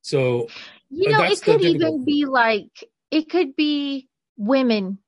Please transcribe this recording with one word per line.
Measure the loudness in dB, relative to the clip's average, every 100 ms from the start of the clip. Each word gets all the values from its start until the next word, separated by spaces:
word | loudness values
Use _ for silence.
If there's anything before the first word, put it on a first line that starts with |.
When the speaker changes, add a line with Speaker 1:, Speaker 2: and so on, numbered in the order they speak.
Speaker 1:
So | -2 -2 0 -2 -6 -12 -20 -20 _
Speaker 2:
You | -4 2
know, | 2
Speaker 1:
that's | 2 0
Speaker 2:
it | 2
Speaker 1:
the |
Speaker 2:
could | 4
even | 4 2
Speaker 1:
difficult | 0 -2 -2
Speaker 2:
be, | 0 0
like, | 2 2 0 -4 -20 -20 _ _
it | -4 0
could | -2 -2 -2
be | -2 -2 -4 -8 -10 _ _ -8
women | 0 2 2 0 -2 -10